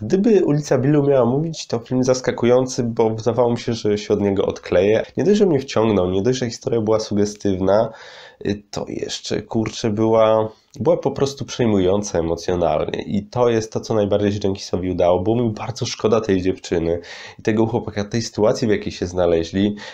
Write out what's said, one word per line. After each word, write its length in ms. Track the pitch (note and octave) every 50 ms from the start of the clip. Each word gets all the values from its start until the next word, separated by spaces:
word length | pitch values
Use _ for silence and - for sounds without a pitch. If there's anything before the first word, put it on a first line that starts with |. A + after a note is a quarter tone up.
gdyby 440 | G#2+ G#2+ - F#3+ G3+ A#3 G#3+ F#3 E3+
Ulica 320 | D#3 D3 D3+ D3 - D3 B2+
Bilu 300 | A#2+ C#3 D3+ D3 C#3+ C#3+
miała 180 | C#3 C3 A#2+
mówić, 420 | A#2 B2+ C#3+ D#3+ E3+ D#3+ - - -
to 120 | - A#2
film 240 | A#2 - B2+ B2+ B2+
zaskakujący, 800 | C3 B2+ B2+ - B2+ - - A#2+ A#2 B2 B2+ C3 C3 - - A#2+
bo 260 | A#2 A2+ - A#2 A2
wydawało 420 | A2 A2+ - B2 A2 A#2 B2 A#2+
mi 60 | A#2+ A#2
się, 160 | - - A#2
że 240 | A2 - G#2+ G#2 G2+
się 160 | - - G#2+
od 80 | G2
niego 240 | G2+ G2+ G2 G2 -
odkleję. 600 | - - - - - - F2+ F#2+ G#2 A2 A2 G#2+ - - B2
Nie 60 | C3
dość, 140 | F3 G#3 G#3
że 80 | G#3
mnie 140 | F#3 D3+ -
wciągnął, 520 | - - - A2 A2 A2+ G#2+ F#2 F2+ F2+
nie 100 | F#2 G2
dość, 180 | G2 A#2+ B2+ B2+
że 60 | B2+
historia 360 | A#2 A2+ - - B2+ A#2+ A#2
była 180 | A2+ G#2+ A2 A2
sugestywna, 920 | A2 - G#2+ G2+ G2+ G#2 G#2 - - G#2 F#2+ F2+ F#2+ F#2+ G2 G#2+ A#2 A2+ - - - - - - - - - _ -
y, 180 | - G#2 G#2 - _
to 140 | - - D2 -
jeszcze, 540 | - - - - - - - - - -
kurczę, 480 | - - - - - - - - - A#2
była, 600 | G#2 G#2+ A2 A2 A2+ A2+ A2 A2 A2 A2 A2 G#2+ - _ _ _ _ -
była 180 | G#2+ D3+ F3 E3
po 140 | - C3+
prostu 340 | C#3 - C#3 C3 C3+ - A#2+
przejmująca 760 | - - - B2+ A2+ G#2+ G2 F2+ F2+ F#2+ G#2 G#2 - - F2
emocjonalnie 840 | E2 E2 E2+ E2+ - - F2+ F2+ E2+ D#2+ D#2 D#2 D#2+ - - -
i 220 | - - - G2+ G2+
to 260 | - - B2 B2 A#2+
jest 240 | A#2 A2 G#2+ - -
to, 60 | A#2+
co 140 | - - A#2
najbardziej 380 | G#2+ G#2 G2 G2+ G2 G#2 G2+
się 80 | G2+ G#2 G2+
Jenkinsowi 480 | G2 G2 G2 - - - F#2 F2+ F#2
udało. 280 | F#2 F2 F2+ F2 F2+ F2+
Było 240 | F#2 G#2+ A2+ B2 B2
mi 100 | A2+ G#2
bardzo 320 | - - - - - A#2+
szkoda 360 | - - - - A2+ A#2 A2
tej 200 | - - F#2+ F#2
dziewczyny 580 | F2 F#2+ F2 - - - F2+ E2+ E2 E2 E2+ D2+ - - - - - - - -
i 20 |
tego 240 | - A2+ A2 A2 A2
chłopaka, 380 | A2 A#2 A2+ - - - G#2+ G2+
tej 180 | G#2 - A#2
sytuacji, 460 | A2 - - - G#2 A2 - - B2+ A2
w 40 |
jakiej 200 | G2+ G2+ - -
się 160 | - - G2 F2
znaleźli 680 | F#2 F2+ F2+ E2+ E2+ E2 E2 - - F#2+ G2+ G#2 G#2 G#2 - -